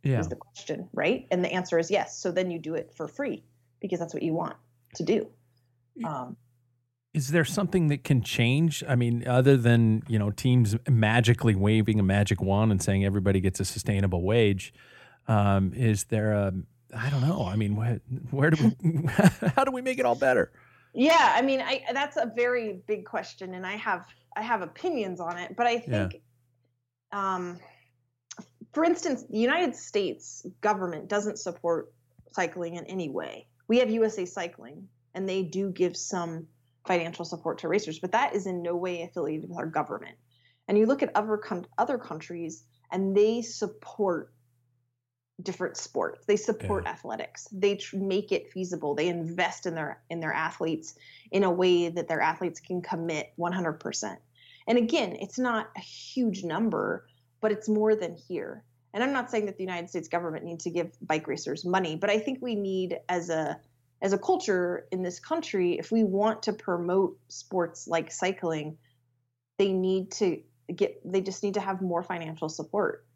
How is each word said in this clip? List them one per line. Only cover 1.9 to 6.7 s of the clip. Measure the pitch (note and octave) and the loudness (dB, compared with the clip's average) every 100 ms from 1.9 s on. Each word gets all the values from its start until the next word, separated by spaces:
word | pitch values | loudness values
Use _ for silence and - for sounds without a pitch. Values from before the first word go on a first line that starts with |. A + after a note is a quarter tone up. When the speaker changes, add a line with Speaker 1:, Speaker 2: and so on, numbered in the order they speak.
| G3 - - | 0 -2 -6
Speaker 2:
So | F#3 | -4
then | F3 F#3 | -2 -2
you | E3 | -4
do | D#3 D#3+ | -6 -6
it | - _ | -8 _
for | D3+ | -10
free | - C#4 C#3 _ _ _ _ | -6 -6 -6 _ _ _ _
because | F#3+ F3 | -6 -4
that's | E3 | -4
what | - | -4
you | E3+ | -2
want | D#3+ F3 - _ _ _ - | -2 -4 -10 _ _ _ -8
to | |
do. | D#3+ G#3+ - _ _ _ _ _ _ D4+ | 0 0 0 _ _ _ _ _ _ -10
Speaker 1:
Y- | A3+ | -8
Speaker 2:
Um, | C#3 B2 - _ _ _ | -6 -8 -14 _ _ _